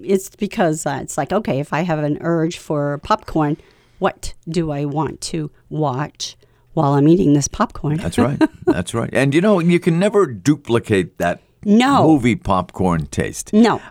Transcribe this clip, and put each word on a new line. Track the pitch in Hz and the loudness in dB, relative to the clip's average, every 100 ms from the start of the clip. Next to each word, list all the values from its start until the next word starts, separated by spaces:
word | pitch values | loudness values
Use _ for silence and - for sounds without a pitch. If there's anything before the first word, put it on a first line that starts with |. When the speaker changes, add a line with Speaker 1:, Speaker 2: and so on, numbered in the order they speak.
Speaker 1:
it's | 113 190 - | -2 -2 -2
because, | - 202 - 175 156 151 | -8 -6 0 0 0 -4
uh, | 139 | -6
it's | 165 - | -6 -6
like, | 139 | -4
okay, | 190 226 135 | -4 -2 -4
if | 147 | -4
I | 147 | -4
have | 180 156 | -2 -2
an | 147 147 | -2 -4
urge | 165 170 160 - | -2 -2 -2 -6
for | - 151 143 143 | -6 -4 -4 -4
popcorn, | - 214 - 320 147 160 _ _ _ - | -4 -4 -2 -2 -2 -2 _ _ _ -6
what | 185 - - - - | -4 -4 -12 -14 -8
do | 165 160 | -4 -4
I | 143 | -4
want | 147 143 143 - - | -4 -4 -4 -6 -10
to | 165 151 - - | -8 -10 -12 -12
watch | 151 147 123 151 - - - _ _ _ | -4 -4 -4 -8 -10 -14 -14 _ _ _
while | 160 143 | -2 2
I'm | 143 143 | 4 6
eating | 175 160 | 6 4
this | 147 139 | 2 0
popcorn? | - 123 - 147 156 | -4 -4 -4 -6 -4
Speaker 2:
That's | 165 196 | -4 -2
right. | 233 - 311 | 0 0 -2
Speaker 1:
<laughs> | - - | -2 -2
Speaker 2:
That's | 90 92 | -2 -2
right. | 113 123 | -6 -4
And, | - 139 | 0 2
you | 143 | 2
know, | 208 196 | 2 2
you | 165 175 | 4 2
can | 175 165 | 2 0
never | 202 202 165 | 2 2 0
duplicate | 110 110 151 - 117 - 98 85 - | 0 0 0 0 0 2 0 0 -2
that | 87 - _ _ | -2 -4 _ _
Speaker 1:
No. | 208 208 254 269 175 | 2 4 4 4 4
Speaker 2:
movie | 151 120 | 4 2
popcorn | 104 - 92 87 - 92 85 76 | 0 0 -2 -2 -2 0 0 -2
taste. | - - - - | -4 -6 -8 0
Speaker 1:
No, | 214 226 143 - | 2 4 2 -4